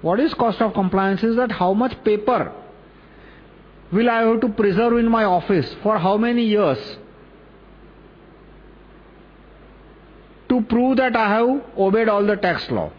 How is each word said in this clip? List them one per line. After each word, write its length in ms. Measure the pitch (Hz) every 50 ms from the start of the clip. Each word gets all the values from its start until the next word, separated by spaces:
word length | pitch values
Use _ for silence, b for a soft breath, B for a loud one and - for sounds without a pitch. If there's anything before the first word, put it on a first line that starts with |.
What 180 | - 160 180 214
is 140 | 285 330 -
cost 260 | - 247 233 190 - 226
of 100 | 214 -
compliance? 480 | - 190 185 196 190 190 190 196 180
Is 140 | 220 226 226
that 160 | 233 254 240
how 240 | 202 - 180 180 196
much 280 | 214 247 254 - - -
paper 480 | 220 208 208 214 240 247 202 127 80 - - - - - - - B B B B B B B B B B B B B B B B - - - - -
will 180 | 170 202 233 240
I 140 | 226 226 226
have 180 | 226 226 220
to 80 | 254 240
preserve 480 | 208 - 214 202 180 185 233 240 240
in 100 | 240 233
my 180 | 233 226 226 220
office 500 | 202 180 175 160 - 202 170 127 - - - -
for 160 | 202 220 196
how 180 | 160 190 202
many 260 | 214 226 240 240 240 233
years 540 | 220 208 208 202 156 131 - - - - - - - - - - - - - - - - - - - - - - - - - - - - - - - - - - - - - - - - - - - - - - - - - - - - - - - - - - - - - - - - - - - - - - - - - - -
to 120 | 247 254
prove 360 | 214 - 226 240 247 262 262
that 180 | - 262 254 226
I 140 | 233 220 202
have 340 | 208 220 233 247 269 285 - - -
obeyed 320 | - 196 196 196 220 226 220
all 160 | 208 202 202
the 100 | 202 208
tax 340 | 196 202 180 160 - - -
law. 220 | 131 101 80 76 -